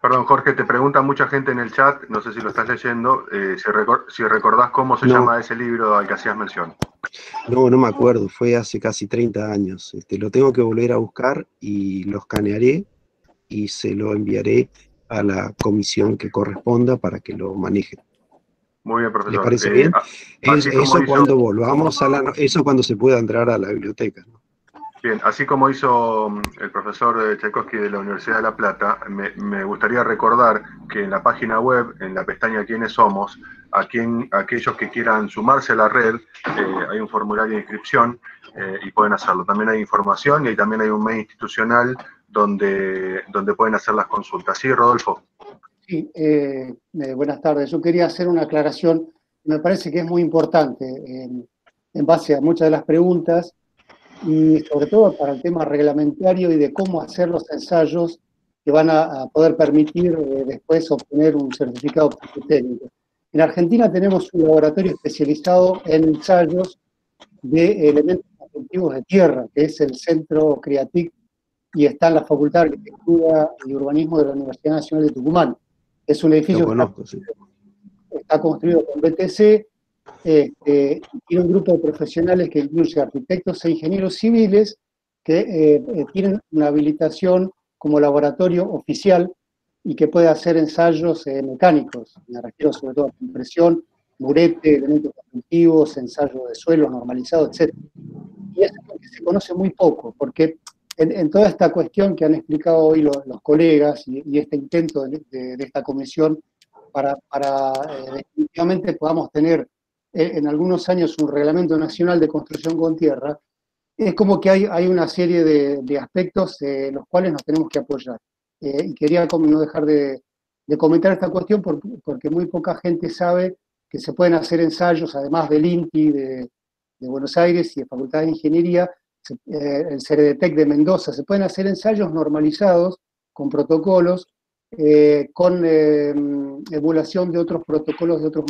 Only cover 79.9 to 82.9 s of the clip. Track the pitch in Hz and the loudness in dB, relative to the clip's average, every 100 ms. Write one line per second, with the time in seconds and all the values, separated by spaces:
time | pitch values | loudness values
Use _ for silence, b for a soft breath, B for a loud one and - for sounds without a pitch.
79.9 | _ - - 170 156 139 - - 143 139 | _ -20 -12 2 4 4 -2 0 2 2
80.9 | 151 - - _ 175 175 185 196 170 160 | -2 -8 -20 _ 0 2 2 2 2 0
81.9 | 151 151 165 170 180 170 151 143 156 160 | -4 -6 -2 0 2 2 -2 -2 0 0